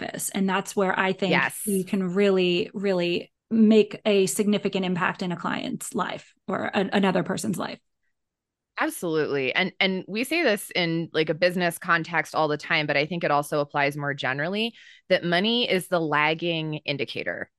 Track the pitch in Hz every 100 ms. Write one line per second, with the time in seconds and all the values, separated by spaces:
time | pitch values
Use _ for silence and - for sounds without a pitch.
0 | - - - - 190 190 190 - 190 185
1 | 190 190 190 143 131 - - 196 185 202
2 | 185 180 202 190 180 175 - 202 196 185
3 | 175 175 - _ - 226 214 220 208 -
4 | 220 202 190 - 208 202 202 196 185 180
5 | 185 180 185 170 - - - - - -
6 | 185 - - _ - 190 208 - 190 208
7 | 196 180 165 - 220 180 - - _ _
8 | _ _ _ _ _ _ _ - 294 294
9 | 180 156 127 139 131 - 185 - 196 185
10 | - 208 262 320 302 202 - - 170 165
11 | 165 156 160 160 180 175 175 170 180 165
12 | 160 165 156 - 156 147 - 165 151 143
13 | 151 170 170 143 143 151 147 151 139 147
14 | 143 139 139 135 160 208 226 - - -
15 | - 185 170 175 214 240 240 185 - 180
16 | 160 147 151 165 175 165 156 151 - 143
17 | 120 - - 87 -